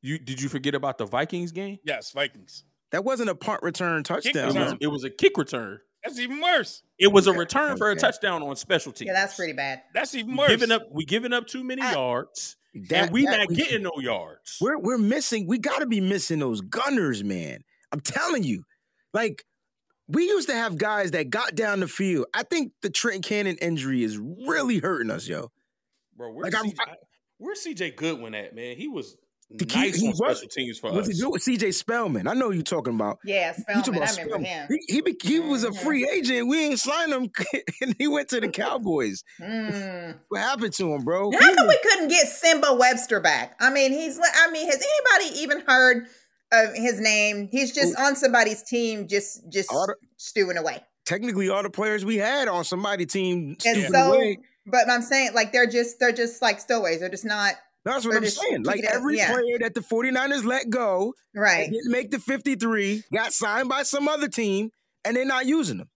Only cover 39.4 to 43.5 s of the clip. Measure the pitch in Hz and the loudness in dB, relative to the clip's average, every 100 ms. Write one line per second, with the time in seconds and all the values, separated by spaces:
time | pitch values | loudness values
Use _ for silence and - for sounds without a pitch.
39.4 | 175 226 220 202 190 180 170 - _ 202 | -8 -6 -4 -6 -6 -10 -12 -14 _ -2
40.4 | 220 269 220 - 180 147 127 180 202 277 | -2 0 -2 -2 -2 -2 -2 -2 0 8
41.4 | 381 381 622 605 427 440 311 349 294 - | 8 10 6 6 6 4 4 4 4 4
42.4 | 330 320 294 254 247 240 - 208 170 139 | 4 4 4 6 6 4 0 2 4 2
43.4 | 120 | -2